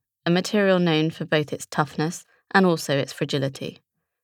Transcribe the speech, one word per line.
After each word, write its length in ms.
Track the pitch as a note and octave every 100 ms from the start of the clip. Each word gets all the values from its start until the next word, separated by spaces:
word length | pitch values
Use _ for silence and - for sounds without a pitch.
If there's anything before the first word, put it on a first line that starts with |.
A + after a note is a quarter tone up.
| _ _
a 60 | -
material 480 | F3 F3+ G#3 G3 F#3
known 320 | F3 D#3 D#3+
for 160 | - D#3+
both 260 | D#3 D3
its 140 | - -
toughness 600 | - D3 - D#3 - - _ _
and 100 | G3
also 320 | F#3 E3 - C#3
its 160 | -
fragility, 680 | - C#3+ C#3+ C3+ C3+ - - _ _ _ _